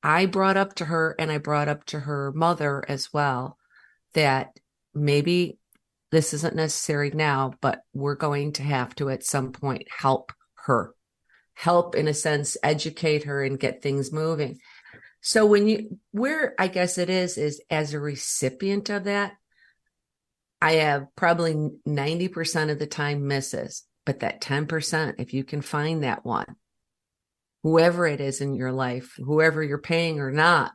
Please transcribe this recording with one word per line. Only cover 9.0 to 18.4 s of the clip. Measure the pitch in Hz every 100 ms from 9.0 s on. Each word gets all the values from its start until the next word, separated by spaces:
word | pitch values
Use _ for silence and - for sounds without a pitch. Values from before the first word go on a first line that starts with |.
| 139
at | 131
some | - 143 131
point | 131 139 131 -
help | - 135 131 - - _ _ -
her. | 123 95 _ _ _ _ _ _
Help, | - - 175 175 -
in | 156
a |
sense, | 151 160 147 147 -
educate | - 151 160 156 165 151
her | 147 139
and | 135 139
get | 135 -
things | 143 139 135
moving. | 156 156 160 143 - _ - - - - _
So | - 226
when | 214 208 208
you, | 220 214 - _
where | 202 254 311 302 -
I | 185
guess | 185 180 180
it | 175
is, | 185 180 180
is | 151 147 -
as | 156 151
a | 147
recipient | 143 139 - -